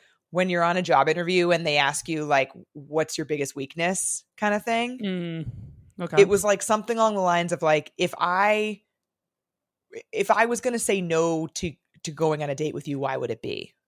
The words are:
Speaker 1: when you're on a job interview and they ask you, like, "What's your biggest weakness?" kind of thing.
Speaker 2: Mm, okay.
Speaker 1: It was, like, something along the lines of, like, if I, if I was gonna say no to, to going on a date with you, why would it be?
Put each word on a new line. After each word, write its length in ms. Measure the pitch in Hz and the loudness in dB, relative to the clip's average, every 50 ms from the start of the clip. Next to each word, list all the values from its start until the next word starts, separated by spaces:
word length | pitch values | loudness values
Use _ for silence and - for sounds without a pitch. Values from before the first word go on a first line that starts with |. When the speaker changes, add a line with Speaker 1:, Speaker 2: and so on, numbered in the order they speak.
| _ _ _ _ _ _ | _ _ _ _ _ _
Speaker 1:
when 200 | - 175 185 185 | -2 0 0 2
you're 120 | 180 175 170 | 2 2 2
on 140 | 170 175 | 2 2
a 60 | 185 180 | 2 2
job 260 | - 165 135 139 156 | 4 6 6 6 6
interview 440 | 156 175 175 170 185 180 175 175 175 | 4 2 2 2 2 4 4 4 4
and 140 | 160 170 | 2 2
they 120 | 160 147 143 | 2 2 2
ask 300 | 143 139 147 - - - | 2 2 0 -2 -4 -6
you, 160 | 160 156 151 | -4 -4 0
like, 260 | 147 147 135 135 - - 117 - _ - | 2 2 2 2 0 -4 -16 -20 _ -20
"What's 420 | 147 139 139 147 160 156 156 - | -18 -10 -4 -2 0 0 0 -2
your 80 | - 156 | -6 -4
biggest 300 | 127 156 143 139 135 - | -4 -2 -2 -4 -4 -6
weakness?" 680 | 143 135 135 - 165 170 175 190 185 - - - - - _ _ | -8 -10 -8 -4 -2 -2 0 0 -2 -2 -4 -6 -8 -10 _ _
kind 160 | - 214 208 208 | -2 0 0 0
of 80 | 208 208 | 0 -2
thing. 340 | 233 226 226 240 240 254 254 | -2 -2 -2 -2 -4 -6 -6
Speaker 2:
Mm, 480 | 220 196 185 180 170 170 165 165 156 - - - - - - - - _ _ - 180 | -4 -4 -4 -4 -4 -6 -6 -8 -8 -10 -10 -14 -14 -18 -20 -20 -20 _ _ -10 -8
okay. 180 | 165 - 156 | 0 4 6
Speaker 1:
It 80 | 202 185 | 6 6
was, 160 | 202 196 196 | 4 2 2
like, 160 | 208 202 190 | 2 0 0
something 380 | - - 214 214 196 - 233 226 | 0 0 -2 -2 0 -2 0 2
along 160 | 226 220 208 | 2 2 2
the 60 | 196 185 | 2 0
lines 300 | 180 175 175 175 170 170 | 2 2 2 0 -2 -2
of, 100 | 143 175 | 0 2
like, 300 | 156 156 151 151 - _ | 2 2 2 0 -4 _
if 160 | - 180 175 - - | -4 -4 -2 -2 -2
I, 640 | 165 175 180 190 202 208 214 214 214 214 208 - _ _ _ _ _ _ _ _ _ _ _ _ _ _ _ _ _ _ _ _ _ _ - - - _ - | -2 0 2 2 2 2 2 2 0 -2 -6 -8 _ _ _ _ _ _ _ _ _ _ _ _ _ _ _ _ _ _ _ _ _ _ -18 -18 -14 _ -4
if 180 | 117 196 - | -2 0 2
I 160 | 214 202 226 | 2 2 2
was 140 | 240 240 - | 0 0 -2
gonna 180 | - 254 240 226 | -4 -4 -4 -2
say 220 | - - 208 196 | -2 -2 -2 -2
no 460 | 180 170 165 160 165 170 165 160 160 | 0 0 0 2 2 2 0 -2 -4
to, 260 | 151 - - - 170 135 _ _ _ _ _ - | -6 -8 -8 -8 -8 -8 _ _ _ _ _ -14
to 80 | - | -10
going 320 | 147 139 147 151 156 151 151 | -6 -2 0 0 0 0 -2
on 80 | 143 | -4
a 40 | 139 | -4
date 200 | 135 151 151 - | -2 -4 -4 -4
with 140 | 143 - 151 | -6 -6 -6
you, 100 | 139 135 | -4 -4
why 180 | 135 131 135 | -2 -2 -2
would 140 | 131 127 113 | -2 -4 -4
it 100 | 113 113 - | -6 -6 -6
be? 320 | - - - - - _ _ _ | -8 -8 -8 -10 -14 _ _ _